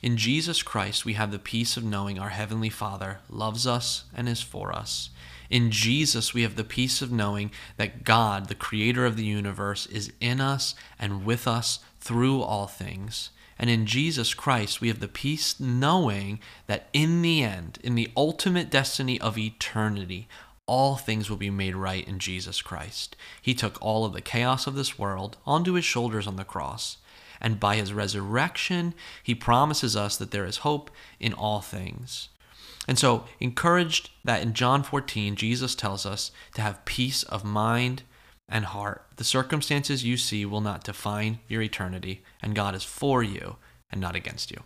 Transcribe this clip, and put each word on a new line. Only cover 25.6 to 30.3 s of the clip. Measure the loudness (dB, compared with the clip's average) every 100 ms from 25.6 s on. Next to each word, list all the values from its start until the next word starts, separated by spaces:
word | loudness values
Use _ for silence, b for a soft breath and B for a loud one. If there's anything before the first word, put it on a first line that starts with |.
| 4
his | 2 2
shoulders | 0 0 0 -4
on | -6
the |
cross, | -6 -6 -6 -6 -8 -8 B B B B
and | -2 2
by | 4 2
his | 0
resurrection, | -2 -2 -2 0 0 0 0 -2 0 0 -4 B B
he | -4 -2
promises | 4 6 6 4 2 0
us | 0 -2
that | -4